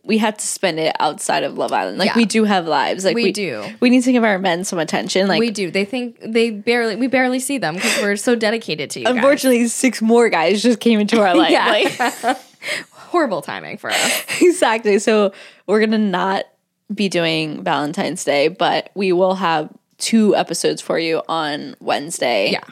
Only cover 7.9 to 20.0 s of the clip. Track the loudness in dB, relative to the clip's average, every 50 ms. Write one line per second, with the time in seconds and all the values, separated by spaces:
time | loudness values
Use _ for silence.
7.9 | -2 0 0 -2 -2 0 0 0 0 2 0 -2 -2 -2 -4 -6 -6 -6 -6 -8
8.9 | -8 -2 -2 0 0 4 4 4 2 4 2 2 2 2 2 0 0 0 0 0
9.9 | 0 2 2 4 4 6 4 4 2 2 2 2 2 2 2 2 2 4 4 2
10.9 | 4 4 2 2 2 2 4 4 4 4 4 4 4 2 2 2 2 2 0 0
11.9 | 0 -2 -2 -2 -2 -2 -2 -2 -2 -2 -8 -20 _ _ -10 -8 -8 -8 -10 _
12.9 | _ -20 -12 -2 0 0 0 0 -2 -6 -6 -8 -10 -10 -10 -12 -14 -10 -6 -4
13.9 | -2 -2 -2 -2 -2 -4 -6 -8 0 4 4 4 4 4 0 0 0 0 2 2
14.9 | 2 2 4 2 2 4 2 0 -2 -6 -20 -20 -20 _ _ 0 2 2 2 2
15.9 | 2 2 2 2 0 0 0 0 -2 -2 -4 _ _ _ _ _ _ _ _ _
16.9 | -4 -2 -2 0 0 0 0 0 0 -2 -2 -4 -6 -6 -4 -2 -2 -2 -2 -4
17.9 | -4 -4 -4 -4 -4 -4 -2 0 2 2 2 0 0 0 0 0 0 -2 -4 -6
18.9 | _ -4 0 0 2 2 2 2 0 0 -2 -2 -2 -2 -4 -8 -14 -20 _ _
19.9 | _ _